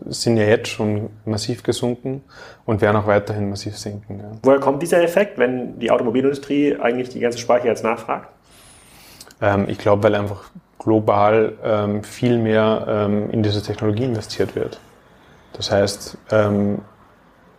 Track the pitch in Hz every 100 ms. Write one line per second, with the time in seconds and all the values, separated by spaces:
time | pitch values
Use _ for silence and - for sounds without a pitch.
0 | - - - 113 104 113 - - 107 104
1 | 107 - 110 104 - 117 - 113 123 120
2 | 131 139 - - - - - 104 107 104
3 | 104 101 104 104 101 101 104 - 104 101
4 | - 98 104 110 131 139 139 143 170 175
5 | 170 190 202 127 123 127 123 120 117 120
6 | 120 123 135 143 - 143 147 - 117 123
7 | 123 113 120 117 - 120 120 107 113 113
8 | - 151 - _ _ - - - - -
9 | - - - - 104 101 - - 104 101
10 | 107 104 101 98 - - _ - 107 110
11 | 107 104 104 110 110 - 120 107 104 104
12 | 107 - 123 117 110 110 110 110 - 107
13 | 101 104 - 113 104 104 104 101 107 104
14 | 131 110 - - - - - - - -
15 | _ _ - - _ - - 101 101 -
16 | - - - 107 104 101 101 101 - _
17 | _ _ _ _ _